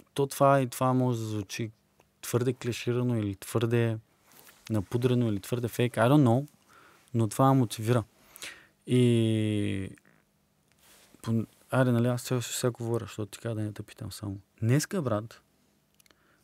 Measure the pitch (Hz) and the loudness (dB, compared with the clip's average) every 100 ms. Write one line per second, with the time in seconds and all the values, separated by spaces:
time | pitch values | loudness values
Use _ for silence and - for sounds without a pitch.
0 | _ - 135 - 139 139 123 - 127 127 | _ -4 -2 4 6 6 2 -2 0 2
1 | 127 117 110 107 101 - 110 - _ _ | 2 -2 -4 -6 -6 -8 -8 -10 _ _
2 | _ _ - 120 123 123 123 110 - 120 | _ _ -4 -2 -2 -4 -6 -6 -4 -2
3 | 123 117 104 98 - 117 117 120 117 110 | 0 -2 -4 -6 -4 -2 0 2 0 -2
4 | _ _ _ - - - - 110 90 120 | _ _ _ -20 -20 -18 -4 -4 -2 -2
5 | 123 123 117 101 - 120 120 - 123 - | 0 2 0 -2 -4 -6 -4 -2 -2 2
6 | 117 147 120 120 147 _ _ - - _ | 4 6 6 4 0 _ _ -20 -20 _
7 | _ 117 110 - 135 135 120 - 110 123 | _ -2 0 4 4 4 2 -2 0 0
8 | 104 _ _ - - - _ _ - 127 | -2 _ _ -18 -16 -18 _ _ 0 4
9 | 123 117 110 110 107 104 101 98 95 - | 4 4 2 2 0 -2 -2 -4 -8 -14
10 | _ _ _ _ _ _ _ _ _ - | _ _ _ _ _ _ _ _ _ -20
11 | _ - - 113 104 _ - 123 127 117 | _ -12 -2 -2 -2 _ -2 2 4 4
12 | 123 120 - 127 - - 123 120 117 117 | 2 -2 -4 -4 -4 -4 -4 -2 -4 -4
13 | 104 - 107 - 117 107 104 104 107 - | -6 -10 -10 -8 -8 -6 -6 -8 -16 -12
14 | 104 - 104 98 _ - 110 143 - 196 | -12 -10 -10 -10 _ -4 2 2 0 -4
15 | 127 107 117 - _ _ _ _ _ _ | -2 -4 -6 -18 _ _ _ _ _ _
16 | _ _ _ _ | _ _ _ _